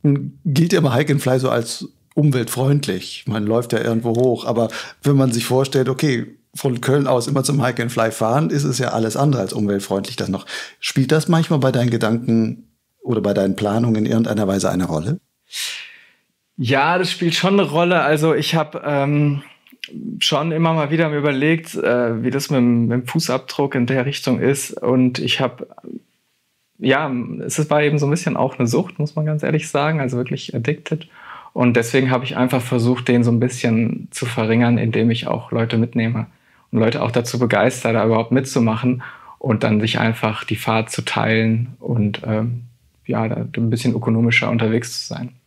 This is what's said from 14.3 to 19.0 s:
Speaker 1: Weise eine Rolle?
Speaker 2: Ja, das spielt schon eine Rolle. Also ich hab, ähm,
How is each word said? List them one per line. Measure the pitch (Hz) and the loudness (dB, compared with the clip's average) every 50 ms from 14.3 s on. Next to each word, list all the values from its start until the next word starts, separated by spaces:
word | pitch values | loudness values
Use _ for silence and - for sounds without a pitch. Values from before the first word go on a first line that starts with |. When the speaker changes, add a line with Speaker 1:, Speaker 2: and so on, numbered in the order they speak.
| 107 107 104 | 0 0 0
Speaker 1:
Weise | 95 98 98 95 95 | 0 0 0 0 0
eine | - 92 92 | 0 0 -2
Rolle? | 85 82 78 85 85 156 190 _ _ _ _ _ _ - - - - - - - - - - - _ _ _ _ _ _ _ _ _ _ | -2 -2 -4 -2 -2 -4 -6 _ _ _ _ _ _ -10 -8 -8 -8 -8 -12 -14 -18 -20 -20 -20 _ _ _ _ _ _ _ _ _ _
Speaker 2:
Ja, | - 135 113 135 135 143 160 175 | -6 -2 0 2 2 2 2 2
das | 185 185 175 | 0 0 -2
spielt | - - 180 170 - | -2 -2 -2 0 0
schon | - - 190 196 202 | 2 2 4 4 4
eine | 185 143 | 2 2
Rolle. | 143 165 175 175 180 170 | 2 2 2 4 4 2
Also | 135 143 156 147 151 160 156 | 4 2 2 2 4 2 2
ich | 151 147 - 165 | 2 0 0 0
hab, | 165 151 - - - - | 0 -2 -2 -6 -8 -6
ähm, | 147 147 143 | -2 -2 0